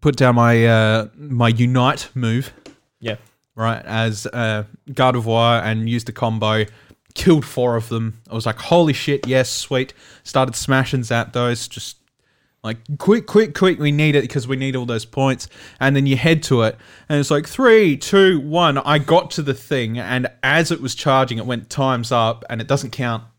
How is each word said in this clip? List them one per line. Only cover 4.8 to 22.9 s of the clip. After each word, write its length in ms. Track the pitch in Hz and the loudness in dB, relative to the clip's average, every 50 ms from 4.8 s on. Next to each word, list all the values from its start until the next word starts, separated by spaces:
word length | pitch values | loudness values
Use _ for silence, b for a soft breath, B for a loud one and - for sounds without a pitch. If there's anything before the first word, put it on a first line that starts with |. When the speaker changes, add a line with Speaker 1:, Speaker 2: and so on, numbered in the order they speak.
| _ - | _ -16
Speaker 1:
Gardevoir 720 | 135 - 131 127 127 123 110 113 113 117 117 117 120 117 87 | -2 0 2 2 2 0 -2 0 2 2 4 4 2 2 0
and 260 | 110 110 110 110 113 | -2 -2 -2 -2 -2
used 200 | 117 120 113 - | -4 -4 -6 -8
the 40 | 113 | -8
combo, 520 | - - 117 110 110 110 107 110 110 107 104 b b b b b _ _ _ _ | -4 -4 -2 -2 -2 -2 0 0 0 -2 -4 b b b b b _ _ _ _
killed 300 | - - 190 170 156 - | -2 2 2 4 2 2
four 320 | - - - 123 123 120 | -4 -4 -2 -2 0 0
of 120 | 117 113 117 | -2 -4 -4
them. 320 | 117 113 113 113 110 - _ - | -4 -4 -4 -4 -6 -10 _ -12
I 60 | - | -10
was 120 | 113 107 | -6 -4
like, 100 | 117 107 - | -4 -6 -6
"Holy 340 | - - 170 175 170 156 143 | -4 2 2 4 4 4 0
shit, 360 | - - - 143 135 - 123 | -2 -2 -2 -4 -2 -2 0
yes, 200 | 127 131 131 120 | 0 0 0 0
sweet." 460 | - - - - 143 127 131 - - B B B B B B | -4 -10 -8 -4 -4 -4 -4 -4 -8 B B B B B B
Started 320 | - - 139 131 127 117 | -4 0 0 0 0 -2
smashing 460 | - - - 135 131 131 - - 131 120 | -8 -2 0 0 0 0 0 -2 -4 -2
Zapdos, 680 | 110 127 117 120 - - 123 120 120 120 117 - - | -2 -2 -2 -2 -4 -4 -4 -2 -2 -2 -4 -8 -12
just 280 | - - - - - _ _ _ _ _ _ _ _ _ _ _ _ _ _ | -14 -14 -16 -16 -16 _ _ _ _ _ _ _ _ _ _ _ _ _ _
like, 140 | 110 113 113 _ - 147 143 | -10 -10 -10 _ -12 -12 -6
"Quick, 280 | - - 208 233 - - | 2 2 2 2 2 2
quick, 260 | - 208 220 214 - | 2 2 2 2 0
quick, 240 | - - 185 175 - | 0 0 0 2 2
we 140 | 151 147 147 | 0 0 2
need 240 | 147 151 156 143 | 2 2 4 4
it 100 | 147 131 131 | 2 0 0
'cause 200 | - 151 117 120 | -4 -6 -4 -4
we 80 | 135 | -6
need 180 | 131 135 135 131 | -6 -4 -4 -4
all 120 | 131 123 | -4 -4
those 180 | 120 120 113 113 | -4 -4 -6 -6
points." 440 | - - - 135 135 131 123 - - B B B B B B | -8 -4 -2 0 0 0 -2 -6 -18 B B B B B B
And 160 | 131 135 139 | 0 0 2
then 100 | 139 139 | 2 2
you 120 | 139 135 | 2 0
head 260 | 117 - 160 165 160 - | 0 2 2 2 2 2
to 180 | - 139 123 113 | 0 2 2 2
it, 140 | 110 110 B B B B B B B | 0 -2 B B B B B B B
and 120 | 151 147 | -2 -2
it's 100 | 143 - | 0 0
like, 160 | 160 143 147 | 0 -2 -2
"Three, 500 | - - - 262 247 226 220 214 175 143 | -4 -4 0 4 6 6 6 6 4 2
two, 440 | - - - - 196 196 190 185 156 | 0 -2 0 4 6 6 6 4 2
one." 360 | 131 151 151 170 175 165 139 135 | -2 -2 0 2 2 2 2 0
I 200 | - - 147 151 | 0 0 0 0
got 320 | 139 - 165 175 180 - - | 2 4 2 2 2 0 -6
to 100 | - 151 | -6 -4
the 120 | 139 131 | -4 -4
thing, 460 | - - - 156 135 120 110 113 120 | -6 -4 -4 -4 -2 -2 -4 -6 -6
and 260 | 117 90 123 127 123 123 - _ - | -6 -4 -4 -4 -4 -4 -6 _ -2
as 300 | 127 139 160 170 156 170 | 0 2 2 2 0 -2
it 80 | 151 | -4
was 160 | 127 131 - | -4 -8 -8
charging, 420 | - - 147 135 131 131 123 123 113 | -4 -2 2 2 2 2 0 -2 -8
it 80 | 104 | -6
went, 240 | 123 123 117 113 _ | -6 -6 -8 -8 _
"Time's 400 | - - 139 131 131 120 120 113 | -6 -2 0 0 0 -2 -2 -2
up," 340 | 131 120 113 110 117 113 - - | 0 0 0 0 -2 -4 -10 -10
and 100 | - 117 | -10 -10
it 60 | 113 | -4
doesn't 240 | - 135 135 - 123 | -2 -2 -2 -2 -6